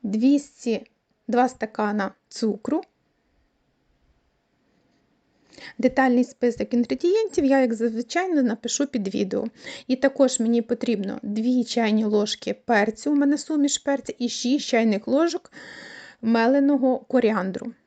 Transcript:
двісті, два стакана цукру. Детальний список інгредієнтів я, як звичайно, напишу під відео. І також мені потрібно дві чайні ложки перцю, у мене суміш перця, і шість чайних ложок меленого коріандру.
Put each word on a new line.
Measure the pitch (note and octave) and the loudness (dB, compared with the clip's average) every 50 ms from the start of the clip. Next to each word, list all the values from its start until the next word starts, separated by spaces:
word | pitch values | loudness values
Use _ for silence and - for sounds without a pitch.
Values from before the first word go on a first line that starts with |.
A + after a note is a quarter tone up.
| - | -6
двісті, | G#3+ G3 A3 A3+ C4+ C#4+ C#4+ - - _ _ - A#3+ A3+ - - _ _ _ _ _ _ _ _ - | -4 -4 2 4 4 4 4 0 -4 _ _ -4 -4 -4 -4 -6 _ _ _ _ _ _ _ _ -2
два | A3 A#3+ B3+ B3 | 2 2 2 2
стакана | B3+ - - G#3+ G#3+ - G#3+ G#3 G#3 G#3+ G3 G3 - _ _ _ | 0 -6 -8 -8 -4 -4 -4 -2 -2 -2 -4 -4 -6 _ _ _
цукру. | - - - A3 G3+ G#3 _ - C#4 E4 F#4 _ _ _ _ _ _ _ _ _ _ _ _ _ _ _ _ _ _ _ _ _ _ _ _ _ _ _ _ _ _ _ _ _ _ _ _ _ _ _ _ _ _ _ _ _ _ _ _ _ _ _ _ _ _ - - - - _ | -10 -4 -2 -2 -2 -4 _ -4 -4 -4 -4 _ _ _ _ _ _ _ _ _ _ _ _ _ _ _ _ _ _ _ _ _ _ _ _ _ _ _ _ _ _ _ _ _ _ _ _ _ _ _ _ _ _ _ _ _ _ _ _ _ _ _ _ _ _ -20 -20 -20 -10 _
Детальний | A3 B3+ B3+ - C4 C4 B3 A#3+ B3 | 0 0 2 4 2 4 4 2 0
список | B3 - _ - A#3+ A3+ - G#3+ G#3+ - | 0 -4 _ -2 -2 -2 -2 -6 -2 0
інгредієнтів | A#3+ A#3+ - C4+ C4 - F4 F#4 A4 A4 G4+ - - D4 | -2 0 0 -4 -2 0 0 2 2 0 0 0 0 2
я, | C4+ C4+ C4+ | 4 4 4
як | C4 B3 A3+ | 4 2 0
звичайно, | G#3+ A3+ A#3+ A3 A3 B3 _ - E4+ F#4 F#4+ F4 D4 | 0 -2 -2 -2 -4 -8 _ -4 -4 -2 0 0 2
напишу | C4 A#3 G#3+ A3 - A#3+ - - C#4+ C#4+ | 2 0 0 -2 -6 -8 -4 -2 -4 -2
під | - B3 G3 F#3+ F#3+ | -2 -4 -6 -4 -2
відео. | G#3 G#3 F#3+ F#3+ G3+ G#3 A#3 _ - - - - - - _ | -2 -4 -2 -2 -4 -6 -6 _ -12 -18 -18 -18 -18 -4 _
І | B3+ | -4
також | B3+ - C#4 C4+ - C#4 B3+ B3+ - | 0 0 0 2 4 2 2 2 0
мені | A#3 A3 A#3 A#3 | 0 2 2 0
потрібно | A3+ A#3 A#3+ A#3 - - A#3 G3+ G3 G3 G3+ - - | 0 -2 -4 -4 -2 -2 -2 -2 -2 -6 -8 -10 -8
дві | G3+ G#3 G#3+ A3 B3 B3+ B3+ A#3+ | -6 -4 -2 0 0 2 0 0
чайні | - - B3 A3+ G#3+ G#3+ G#3+ A3 | 0 0 0 0 2 2 2 2
ложки | G#3+ G#3 G#3 G#3 G#3+ - - - - G#3 | 2 2 2 0 0 -4 -6 -6 -6 -8
перцю, | - _ - A#3+ G#3 G3+ A3 A3 - - C#4+ | -8 _ 2 2 2 4 2 -2 -4 -2 0
у | D4+ | 2
мене | C#4+ C#4+ C#4 C#4+ D4 | 2 2 2 2 0
суміш | - - D#4+ D4+ C#4+ C#4+ - - | -2 -4 0 0 0 0 0 -2
перця, | _ - C#4 C4 - - - _ | _ -2 -4 -2 -4 -8 -8 _
і | A#3+ A#3+ | -6 -6
шість | - - - A#3+ C4 D4 D4+ - | -6 -4 -2 0 0 0 0 0
чайних | - A#3 A3+ A3 G#3 G3 - - | 0 2 4 4 2 0 -2 0
ложок | A#3+ C#4 E4 E4+ D4+ F4+ _ - _ - - - - - - - - - - - - _ | 0 2 2 0 -2 -4 _ -12 _ -20 -20 -18 -18 -18 -18 -20 -20 -20 -20 -20 -20 _
меленого | - A3 A#3 A#3 A3+ A#3+ C4+ C#4+ C#4 C#4 C#4+ C4+ B3 C4 B3+ - | -2 0 2 4 4 4 4 4 4 4 2 4 2 2 0 0
коріандру. | - _ - B3+ A#3+ G#3+ A3 G#3 F3+ F#3+ F#3 - - A#3 A#3 _ _ | -4 _ 0 2 2 4 2 2 -2 -4 -6 -6 -10 -10 -14 _ _